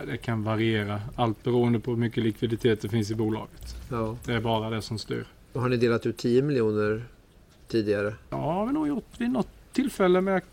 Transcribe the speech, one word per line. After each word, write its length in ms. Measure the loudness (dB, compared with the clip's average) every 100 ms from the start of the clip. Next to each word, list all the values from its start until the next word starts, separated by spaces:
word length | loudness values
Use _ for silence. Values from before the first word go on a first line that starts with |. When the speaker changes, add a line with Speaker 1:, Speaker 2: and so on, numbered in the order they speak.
| -8
Speaker 1:
det 100 | -6
kan 260 | -4 -2
variera, 580 | 0 2 2 2 0 -4 -6 -2
allt 280 | -2 0
beroende 360 | 0 2 2 2
på 120 | 0
hur 60 | -2
mycket 260 | 0 0
likviditet 580 | 0 0 -2 0 2 0
det 80 | 0
finns 220 | -2 0
i 40 | 0
bolaget. 600 | -2 -2 -6 -14 -14 -14 -8
Speaker 2:
Ja. 280 | -4 -4 -4 -4
Speaker 1:
Det 80 |
är 60 | -2
bara 280 | 0 0 0
det 120 | -4
som 160 | -4 -8
styr. 280 | -6 -8 -8 -16 -10
Speaker 2:
Och 80 | -4
har 80 | 0
ni 80 | 2
delat 280 | 4 2 0
ut 120 | -2
tio 240 | 2 4
miljoner 600 | 4 2 2 2 0 0 -6 -18 -20 -20 -20 -20 -4
tidigare? 480 | 0 2 0 0 -4 -8
Speaker 1:
Ja, 80 | -4
har 280 | -2 -2 0
vi 60 |
nog 140 | 0 0
gjort 180 | -2 -6 -4
vid 140 | -2
något 160 | 0 -2 -8 -4
tillfälle, 480 | -2 0 2 4 6
men 120 | 4
jag 100 | 0 -2